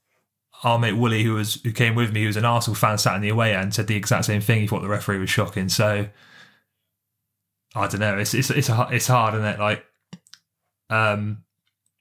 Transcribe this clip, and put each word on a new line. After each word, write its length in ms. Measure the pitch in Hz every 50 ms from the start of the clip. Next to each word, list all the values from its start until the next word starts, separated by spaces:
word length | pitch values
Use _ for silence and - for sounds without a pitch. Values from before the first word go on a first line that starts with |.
| _ _ _ _ _ _ _ _ _ _ - - -
our 140 | 123 117 117
mate 140 | 120 113 95
Wooly, 280 | 113 120 117 113 110 110
who 120 | 113 110
was, 260 | 110 107 107 - - -
who 100 | 120 110
came 220 | - 123 113 113
with 180 | 117 120 107 107
me, 100 | 107 107
who 40 |
was 100 | 107 101
an 80 | 107 110
Arsenal 300 | 120 120 117 - - 107
fan, 240 | 104 - 110 107 104
sat 160 | - - 92
in 60 | 98 104
the 60 | 104
away 260 | 110 113 113 113 101
end, 200 | 92 92 98 110
said 120 | - 107
the 100 | 101 107
exact 280 | 101 95 - 117 87 -
same 140 | - 104 104
thing. 200 | 101 - 117 110
He 60 | 104
thought 160 | 101 110 - -
the 60 | 98
referee 300 | 104 104 - - 101 95
was 120 | 95 90
shocking. 380 | - - 104 - - 107 92 95
So 400 | - - 110 104 104 101 104 104 - _ - - - - - - _ _ _ _ _ _ _ _ _ _ _ _ _ _ _ _ _ _ _ _ _ _ _ _ -
I 100 | 113 101
don't 140 | 95 101 101
know. 180 | 104 107 98 98
It's, 160 | 107 - -
it's, 160 | 110 - -
it's, 180 | - 147 135 -
a, 180 | 113 113 123 -
it's 160 | 127 123 -
hard, 280 | - 127 123 113 110 107
isn't 120 | 110 107
it? 120 | 104 101 104
Like, 240 | 104 104 107 - - _ _ _ _ _ - - _ _ - - _ _ _ _ _ _ _ _ _ -
um, 540 | 113 110 110 107 104 104 104 107 107 107 - _ _ _ _ _ _ _ _ _ _ _